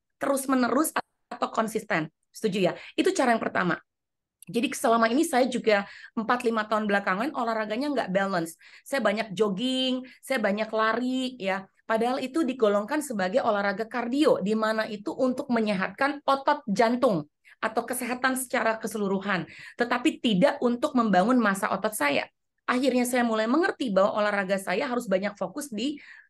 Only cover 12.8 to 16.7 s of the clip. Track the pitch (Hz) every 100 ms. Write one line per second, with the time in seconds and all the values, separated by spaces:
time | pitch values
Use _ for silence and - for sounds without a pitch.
12.8 | 208 302 294 214 185 220 - 208 202 190
13.8 | 220 254 240 269 294 175 190 220 214 220
14.8 | 214 208 208 311 254 254 277 240 214 190
15.8 | 185 190 269 294 - 269 269 294 -